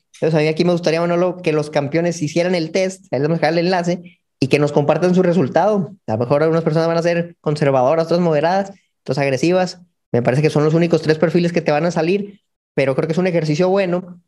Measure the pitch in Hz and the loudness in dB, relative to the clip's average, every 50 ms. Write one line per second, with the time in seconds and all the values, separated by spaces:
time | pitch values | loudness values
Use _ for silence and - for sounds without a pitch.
0 | _ _ _ - - 160 156 156 151 156 160 160 170 175 180 170 175 165 156 165 | _ _ _ -4 -2 0 2 2 2 2 0 0 0 0 0 0 0 0 0 0
1 | 170 175 175 175 180 180 175 180 180 170 151 156 143 - - 151 143 135 147 165 | 0 0 0 0 0 0 -2 -4 -2 -2 0 0 -2 -2 -2 -4 -2 -2 -2 -2
2 | 170 175 170 175 170 147 - 175 170 180 185 175 160 156 165 196 185 190 185 - | 0 -2 -2 -4 -4 -4 -2 -2 0 0 0 -2 -2 -2 -2 -2 -2 -2 -4 -8
3 | - _ - 127 143 151 170 165 151 151 165 175 170 175 190 180 175 170 175 175 | -10 _ -4 -2 -2 0 0 0 0 0 0 0 0 0 0 0 0 -2 -4 -4
4 | - - - _ _ _ _ _ - 131 - 143 147 143 - 156 143 143 151 160 | -8 -12 -20 _ _ _ _ _ -2 2 2 2 2 2 2 2 2 2 2 2
5 | 180 185 180 180 180 175 170 - 143 123 - 156 175 208 220 202 160 131 - - | 2 2 2 2 2 2 2 2 0 2 2 2 2 2 2 0 -2 -4 -8 -12
6 | _ - 110 107 120 120 143 147 156 160 160 165 160 165 151 165 160 165 165 170 | _ -6 -4 -4 0 0 0 2 2 2 0 0 0 0 0 0 0 0 0 0
7 | 165 170 170 170 170 170 - _ - 160 147 147 151 139 135 131 123 131 160 165 | 0 0 0 -2 -2 -6 -10 _ -4 -4 -2 0 0 2 2 2 2 2 2 2
8 | 165 160 170 175 180 170 156 147 147 165 185 196 196 196 - - _ _ _ _ | 0 0 0 0 2 2 2 2 0 0 0 0 -2 -4 -8 -18 _ _ _ _
9 | _ - 135 139 139 139 135 127 - 165 180 185 185 180 - - - _ _ _ | _ -6 -4 -2 0 0 0 0 0 2 2 2 0 -2 -4 -10 -20 _ _ _
10 | _ _ - 120 120 127 127 143 151 151 147 151 147 156 156 165 170 170 170 156 | _ _ -2 0 0 2 2 2 2 0 2 2 2 2 2 2 2 2 0 0
11 | - 156 156 156 - 165 160 175 175 170 175 175 156 160 147 147 160 175 170 170 | 0 0 0 0 0 0 0 0 0 0 -2 -2 -2 0 0 0 0 -2 -2 -2
12 | 160 170 190 202 202 202 - - _ _ _ _ _ _ _ - 139 135 170 - | -2 0 -2 -2 -4 -8 -14 -20 _ _ _ _ _ _ _ -2 -2 0 0 -2
13 | 156 156 160 170 180 185 170 170 160 151 147 147 185 185 190 202 196 180 170 180 | -2 -2 -2 0 0 0 0 0 0 0 0 0 0 2 2 0 0 0 -2 -4
14 | 185 - - - _ | -4 -8 -14 -20 _